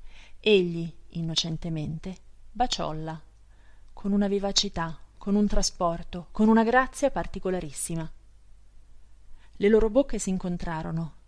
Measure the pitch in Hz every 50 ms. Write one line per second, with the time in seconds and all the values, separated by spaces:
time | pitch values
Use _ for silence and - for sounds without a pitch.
0 | - - - - - - - - - 214 214 190 180 175 170 170 170 165 - -
1 | - - - 165 165 165 160 - - 165 160 - - 170 160 156 151 147 160 160
2 | - 190 185 - - - - - - - - 208 247 247 - - 165 156 156 160
3 | 160 160 160 160 - - - - - - - - - - - - - - - -
4 | - 196 202 202 208 196 202 202 196 202 196 - 208 196 - 175 165 165 151 -
5 | - - - - - 202 196 208 208 202 - 208 196 - - - 185 170 165 165
6 | 170 - - 175 170 - - - 214 220 220 226 226 226 240 254 262 254 - -
7 | 285 262 - 175 165 - - 190 - 185 185 180 170 147 - - - - 165 165
8 | 160 160 - - - - - - - - - - - - - - - - - -
9 | - - - - - - - - - - - - 196 208 220 214 220 220 208 269
10 | 277 - 240 202 - 196 185 180 - 180 175 175 - 175 160 156 165 170 160 165
11 | 165 147 - - -